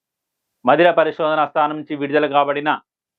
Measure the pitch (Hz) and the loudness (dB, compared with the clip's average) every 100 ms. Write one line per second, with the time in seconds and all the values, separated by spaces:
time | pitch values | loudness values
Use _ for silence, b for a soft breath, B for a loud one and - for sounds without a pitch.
0 | _ _ _ _ _ _ 123 147 175 165 | _ _ _ _ _ _ 2 4 4 4
1 | 156 151 156 156 147 160 147 151 147 147 | 0 -2 -2 -2 -2 -2 -2 -4 -10 -8
2 | 143 147 147 143 143 143 147 135 - _ | -4 -2 0 0 0 -2 -4 -4 -8 _
3 | _ | _